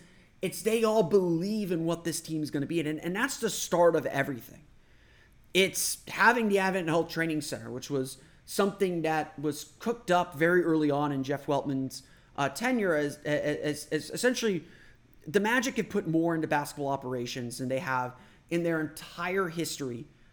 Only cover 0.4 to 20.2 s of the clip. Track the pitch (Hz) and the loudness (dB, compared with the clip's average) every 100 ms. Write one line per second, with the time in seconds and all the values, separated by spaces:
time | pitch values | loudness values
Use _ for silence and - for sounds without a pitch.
0.4 | 185 - 214 226 220 220 165 202 180 165 | -6 -4 0 2 4 4 4 4 4 0
1.4 | 202 220 185 165 165 165 170 151 - 156 | 0 -2 -2 -2 0 -2 -4 -6 -4 -4
2.4 | 147 147 139 165 147 156 170 196 269 - | -2 -4 -2 -2 -2 -4 -4 -2 -2 -2
3.4 | 226 - - 170 170 160 - 139 139 117 | -4 -4 0 4 6 4 0 -2 -2 -4
4.4 | - - - - - - - - - - | -12 -20 -20 -20 -20 -20 -20 -20 -20 -20
5.4 | - 180 185 - - - - - 214 240 | -2 2 2 2 -4 -4 -6 4 6 6
6.4 | 214 196 190 190 160 165 165 165 165 151 | 4 4 4 2 2 2 2 0 -2 -2
7.4 | - 110 117 123 - 139 131 - - - | -4 -8 -8 -10 -4 -2 -2 -8 -20 -20
8.4 | - - 196 - 190 170 156 156 147 - | -6 0 0 2 0 0 0 0 -2 -4
9.4 | 147 147 - - 226 233 - 175 175 135 | -4 -4 -10 -8 -6 -4 2 2 2 2
10.4 | 170 180 165 160 147 139 147 135 135 139 | 4 4 4 2 2 2 0 0 -2 -4
11.4 | 151 139 147 135 131 - - - - - | 0 -2 0 -2 -4 -8 -16 -20 -12 -4
12.4 | 139 143 247 247 190 151 147 - - 147 | -2 0 0 2 2 2 0 -2 -2 0
13.4 | 147 - 151 147 - 156 - 170 247 240 | 0 -2 -2 -4 -4 -4 -4 0 0 2
14.4 | 226 175 - - - - _ - 156 196 | 0 -2 -4 -20 -20 -20 _ -20 0 2
15.4 | 208 254 247 - - 202 160 165 170 160 | 2 2 0 -2 -2 -2 0 2 2 0
16.4 | 156 151 143 147 139 135 127 127 123 131 | 0 0 -2 -4 -2 -2 -4 -4 -4 -6
17.4 | 120 123 127 131 131 127 123 - - - | -8 -6 -4 -4 -2 -2 -2 -8 -20 -18
18.4 | - 170 170 160 151 - - - 180 190 | -4 -2 0 0 -2 -8 -14 -8 -4 -2
19.4 | 175 170 151 - 131 120 - - | -2 -2 -6 -6 -8 -8 -12 -20